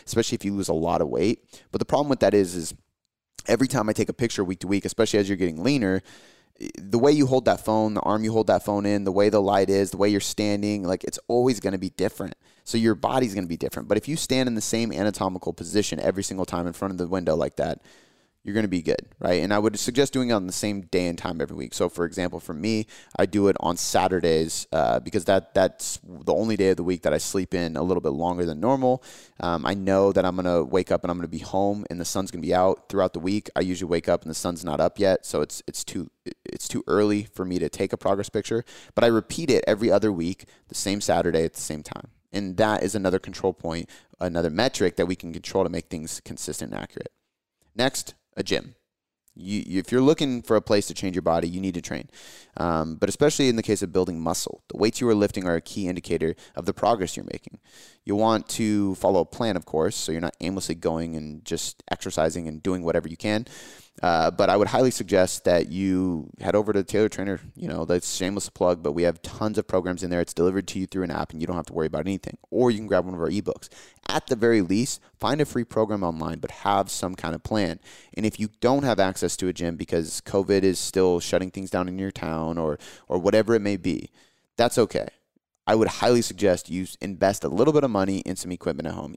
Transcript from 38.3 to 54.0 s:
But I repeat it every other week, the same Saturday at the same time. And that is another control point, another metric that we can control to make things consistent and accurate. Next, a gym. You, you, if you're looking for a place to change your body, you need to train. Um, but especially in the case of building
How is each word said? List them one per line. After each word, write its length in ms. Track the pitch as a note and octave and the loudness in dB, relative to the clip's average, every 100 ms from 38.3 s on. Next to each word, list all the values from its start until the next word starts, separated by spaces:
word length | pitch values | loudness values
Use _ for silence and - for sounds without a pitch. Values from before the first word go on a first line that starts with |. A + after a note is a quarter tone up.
| A2 - A2+ - - - - | -4 -2 -4 -4 -16 -6 2
But 80 | |
I 40 | A#2 | 4
repeat 420 | A2+ - - E3 | 4 0 -4 2
it 160 | A2+ - | 4 4
every 240 | G2+ A2 | 2 4
other 220 | G2 G#2+ | 4 4
week, 320 | F2 E2+ F#2+ - _ _ | 0 -2 -4 -12 _ _
the 60 | - | -6
same 260 | G2 G2+ | -4 -2
Saturday 420 | - E2+ E2+ E2 | 2 2 4 2
at 120 | D#2+ - | 0 -2
the 60 | |
same 220 | - D2+ | -10 -10
time. 240 | - - - _ _ | -10 -14 -16 _ _
And 240 | G2 G2 F2+ | -6 -4 0
that 280 | G#2+ G#2+ | 2 2
is 120 | F#2+ G#2+ | 0 0
another 240 | F#2+ F#2+ | 2 0
control 320 | - F#2 F#2+ | -2 -2 -2
point, 380 | - F2 E2 E2+ - _ _ | -2 -6 -6 -8 -16 _ _
another 320 | F2+ E2+ E2+ | -2 0 0
metric 460 | E2 C3 - F#2 - | 2 0 2 0 2
that 120 | F2 | -2
we 100 | F#2 | -2
can 160 | E2+ | -8
control 320 | E2 - G2 F2 | -12 -4 0 0
to 40 | |
make 200 | E2+ - | -2 -6
things 320 | E2+ D#2 - | -10 -10 -12
consistent 480 | - - - - B1 | -12 -12 -10 -8 -8
and 100 | G1+ | -10
accurate. 300 | - - - - _ _ _ _ _ - | -10 -12 -14 -16 _ _ _ _ _ -2
Next, 380 | B2+ - - - _ - | -2 -2 -10 -16 _ -8
a 60 | |
gym. 320 | - E2 - - _ _ _ _ _ - | -2 -2 -4 -18 _ _ _ _ _ -16
You, 280 | F2+ G#2 - | -6 -6 -2
you, 140 | F#2 | -4
if 120 | - | 0
you're 80 | B2+ | 4
looking 420 | C3 - C#3+ B2 | 4 4 0 -2
for 140 | - G#2+ | 0 0
a 60 | |
place 260 | - G#2 - | 4 2 0
to 60 | |
change 200 | - F#2+ | -6 -4
your 100 | F2+ | -2
body, 260 | E2+ E2 E2+ | 0 0 0
you 100 | F#2 | -2
need 140 | F#2+ | -4
to 80 | E2+ | -4
train. 260 | - C2+ - - - - - - | -8 -10 -12 -20 -20 -20 -16 -4
Um, 400 | E2+ D#2+ D#2+ D#2 | 0 0 -2 -2
but 140 | G2 | -2
especially 400 | - D3 - C3+ | 2 2 4 2
in 80 | A2+ | 2
the 60 | |
case 180 | A2 G2+ | 0 -2
of 100 | F#2+ | 0
building 300 | F#2+ | 0